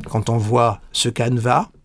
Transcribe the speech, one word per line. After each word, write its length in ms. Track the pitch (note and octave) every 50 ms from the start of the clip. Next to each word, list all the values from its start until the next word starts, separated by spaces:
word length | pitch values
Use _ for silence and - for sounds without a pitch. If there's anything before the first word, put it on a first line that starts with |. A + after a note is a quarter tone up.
| - -
quand 180 | - A2 G2+ -
on 100 | A2+ A#2
voit 440 | G#2 G#2+ A#2+ B2 A#2 A2+ G#2 - - -
ce 160 | - - - A#2+
canevas, 640 | A2 - A#2 A#2+ B2 A#2+ A2+ B2 B2+ D3+ G3 - _ _ _